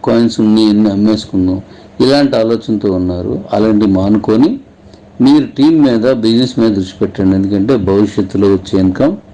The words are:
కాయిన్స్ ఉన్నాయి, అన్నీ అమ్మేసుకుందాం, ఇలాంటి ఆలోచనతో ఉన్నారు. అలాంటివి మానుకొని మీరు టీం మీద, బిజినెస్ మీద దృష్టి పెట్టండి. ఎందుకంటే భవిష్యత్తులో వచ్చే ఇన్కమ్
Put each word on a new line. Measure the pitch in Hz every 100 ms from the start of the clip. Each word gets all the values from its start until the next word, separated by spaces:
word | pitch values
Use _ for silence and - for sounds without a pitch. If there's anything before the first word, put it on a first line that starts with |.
| -
కాయిన్స్ | 117 117 -
ఉన్నాయి, | 107 107 110
అన్నీ | 104 107
అమ్మేసుకుందాం, | 98 104 107 - 95 92 95 - - - -
ఇలాంటి | 127 143 139 120
ఆలోచనతో | 110 113 - 107 104 92
ఉన్నారు. | 90 90 98 131 -
అలాంటివి | 101 110 104 107 95
మానుకొని | 98 107 104 110 151 269 - - - - - - 127
మీరు | 147 123 -
టీం | 143 165
మీద, | 139 113 117 127
బిజినెస్ | 110 113 127 -
మీద | 113 98
దృష్టి | 92 -
పెట్టండి. | 98 - 95 95
ఎందుకంటే | 98 101 104 131 92
భవిష్యత్తులో | 98 104 - 95 98 98 95
వచ్చే | - 98
ఇన్కమ్ | 92 92 143 208 -